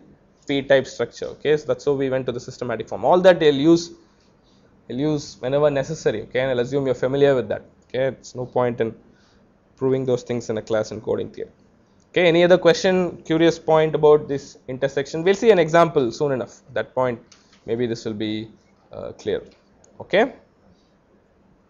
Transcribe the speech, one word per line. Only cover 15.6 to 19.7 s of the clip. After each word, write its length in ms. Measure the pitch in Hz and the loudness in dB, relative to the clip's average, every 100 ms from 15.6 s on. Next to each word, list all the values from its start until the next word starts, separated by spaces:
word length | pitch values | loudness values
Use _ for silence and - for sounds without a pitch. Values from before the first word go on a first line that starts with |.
| 160 170 165 151 120 | 4 4 2 2 -2
soon 200 | 113 147 | -2 -4
enough. 300 | 127 104 - - | -4 -6 -14 -12
At 40 | |
that 220 | 113 - 127 | -8 -6 -2
point, 240 | 127 117 - _ _ _ - | -2 -4 -12 _ _ _ -8
maybe 180 | 117 120 | -4 -4
this 200 | 113 113 | -4 -8
will 100 | 104 | -6
be, 340 | 107 107 110 - _ _ _ | -6 -6 -10 -16 _ _ _
uh, 200 | - 55 | -16 -14
clear. 320 | - 104 87 - - _ | -10 -6 -6 -8 -20 _